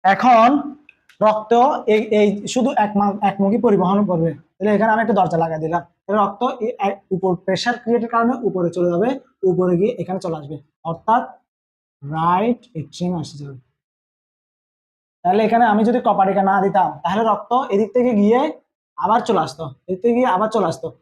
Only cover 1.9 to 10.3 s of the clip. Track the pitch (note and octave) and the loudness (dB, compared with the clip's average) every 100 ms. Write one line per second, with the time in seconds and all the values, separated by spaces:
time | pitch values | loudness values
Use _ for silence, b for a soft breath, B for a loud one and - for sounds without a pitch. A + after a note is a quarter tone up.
1.9 | G#3+ A3 G#3+ G#3 G#3 - B3 A#3+ C#4+ G#3 | 0 2 2 2 0 -4 -2 0 0 0
2.9 | G3+ G3+ G3 G3+ G3 G3 A#3 A#3 G3+ F3+ | 0 -2 0 -2 0 0 2 2 2 2
3.9 | G3+ G3 F3 E3 D3 _ _ G3+ G3+ A3 | 0 0 0 -2 -4 _ _ -2 2 2
4.9 | A3 A3 G3+ F3+ E3 E3 D#3 D#3+ E3+ - | 0 0 0 0 0 -2 -4 -4 -4 -6
5.9 | _ - G#3 G3 G3+ B3+ C4 A3 - G3+ | _ -4 -2 -2 -2 -6 -4 -8 -4 -4
6.9 | - _ F3+ F#3 F3+ - F#3 A#3+ A#3 A3+ | -4 _ -4 -2 -2 -2 -2 -2 -4 -2
7.9 | A#3+ A3+ A#3 A#3 B3+ G3+ F#3 E3+ F3+ F3 | -2 0 0 0 0 -4 -2 -4 0 0
8.9 | F3 E3+ E3+ b _ F#3 E3+ F3+ E3+ G#3+ | 0 -2 -2 b _ 0 2 2 2 0
9.9 | A#3+ F3 F#3 F3+ | -2 -8 -6 -6